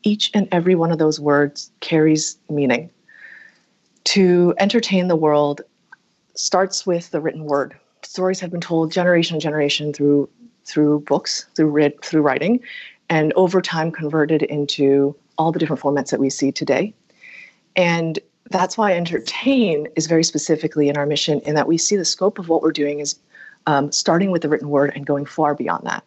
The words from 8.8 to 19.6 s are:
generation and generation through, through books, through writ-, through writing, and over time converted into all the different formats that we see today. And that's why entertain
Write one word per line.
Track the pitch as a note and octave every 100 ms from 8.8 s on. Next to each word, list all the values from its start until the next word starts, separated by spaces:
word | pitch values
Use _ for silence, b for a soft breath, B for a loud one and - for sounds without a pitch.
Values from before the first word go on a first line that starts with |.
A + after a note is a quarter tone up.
| D#3+
generation | F#3 F3+ F3 E3 D#3+
and |
generation | D#3 D3+ C#3+ - D3+
through, | C#3+ C#3+ C#3+ C#3 _ - _ -
through | - D3+ D3
books, | D3 C#3 - - - -
through | D#3
writ-, | D3 D3 D3
through | - D#3
writing, | D3 C3 F3 B3 B B B B _
and | E3 D#3
over | D#3 F#3 F#3
time | F3 E3 E3
converted | D#3+ D3+ D#3 D3+ D#3+
into | D3 D3 C#3+ - C#3 C#3 C#3 D3+ _ -
all | D#3+
the | E3
different | D#3+ C#3+
formats | C#3+ C#3+ C3+
that | -
we | C3+
see | - C#3
today. | - - C3+ G3+ - _ B B B B B _ -
And | F3 E3+ E3 D#3 _ _ -
that's | F#3+ F#3 -
why | -
entertain | F3 E3+ E3+ - - B3+ C4+